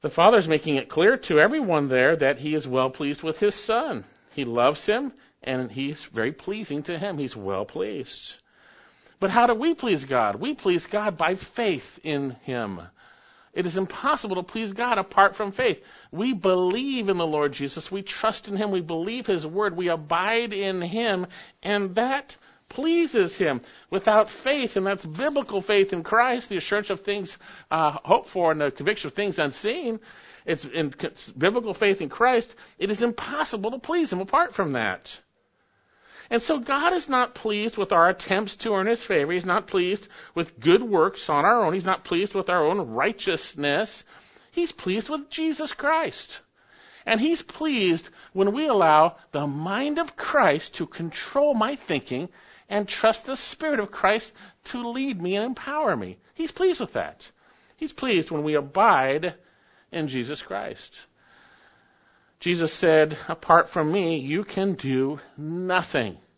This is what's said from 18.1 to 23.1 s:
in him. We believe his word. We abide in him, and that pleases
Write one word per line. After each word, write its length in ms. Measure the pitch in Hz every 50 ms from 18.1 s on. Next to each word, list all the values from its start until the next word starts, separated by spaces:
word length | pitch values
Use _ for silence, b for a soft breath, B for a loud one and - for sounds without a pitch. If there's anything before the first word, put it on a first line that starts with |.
| - - - 220 214 - - 214
in 80 | 196
him. 140 | 190 214 208
We 120 | 196 185
believe 440 | 170 156 170 160 170 202 233 254 240
his 200 | - 202 170 156
word. 280 | 156 165 196 214 202 170
We 140 | 170 185 170
abide 640 | 170 165 151 147 170 170 185 208 226 233 240 226
in 300 | 208 196 196 190 190 185
him, 460 | 175 175 180 226 233 226 196 185 185 180 B B B B B B
and 320 | - 190 208 202 202 190 180
that 420 | 214 233 254 269 285 269 _ - _ b b b b b _
pleases 720 | - - 277 320 339 339 339 302